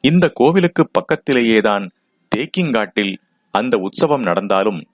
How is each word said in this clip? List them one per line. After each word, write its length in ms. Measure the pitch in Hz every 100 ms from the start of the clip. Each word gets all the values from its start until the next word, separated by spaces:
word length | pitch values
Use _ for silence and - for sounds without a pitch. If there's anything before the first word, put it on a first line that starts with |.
இந்த 260 | 135 175 170
கோவிலுக்கு 500 | - 139 185 175 - 156
பக்கத்திலேயேதான் 960 | 196 185 156 - 131 117 110 104 101 95 _ _ _ _
தேக்கிங்காட்டில் 800 | 107 147 - 170 113 101 - 101 95 _ _ _
அந்த 200 | 98 123 113
உற்சவம் 480 | 95 - 160 143 101
நடந்தாலும் 540 | 87 98 95 104 87 73